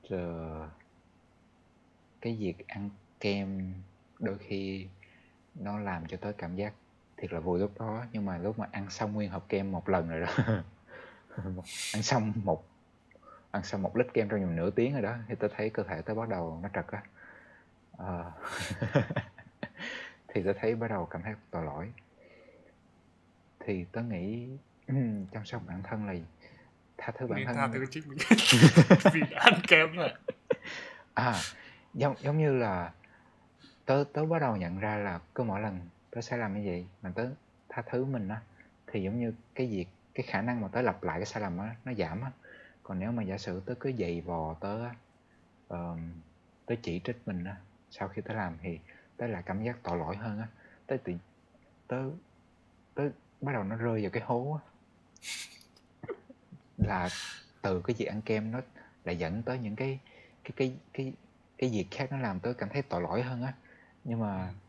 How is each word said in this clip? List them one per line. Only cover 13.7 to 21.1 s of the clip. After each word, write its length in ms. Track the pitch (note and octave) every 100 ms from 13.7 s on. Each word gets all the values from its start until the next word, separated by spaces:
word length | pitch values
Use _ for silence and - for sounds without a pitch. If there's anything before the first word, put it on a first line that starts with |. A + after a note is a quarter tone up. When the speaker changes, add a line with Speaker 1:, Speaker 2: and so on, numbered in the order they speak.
| G2+
Speaker 1:
một 160 | F#2+ A2+
lít 100 | B2
kem 160 | - G#2
trong 120 | G#2+
vòng 140 | F#2 E2
nửa 140 | F2
tiếng 240 | G#2 A#2+
rồi 80 | C#3+
đó, 140 | G#2 A#2+ A2+
thì 80 | A2
tớ 120 | G#2 -
thấy 140 | G#2+
cơ 140 | A2
thể 180 | F#2+ E2
tớ 120 | - A2
bắt 140 | A2+
đầu 300 | F#2+ E2 E2
nó 60 | F#2+
trật 140 | G2 -
á. 160 | - - - - - - - - - - -
Ờ, 340 | F#2+ F2 E2+ E2 - - - -
<laughs> 300 | G#2+ C#3+ - - - - - - - - - - - - -
thì 160 | -
tớ 100 | F2+ G2
thấy 160 | A2 A2+
bắt 120 | A#2
đầu 180 | G#2
cảm 160 | E2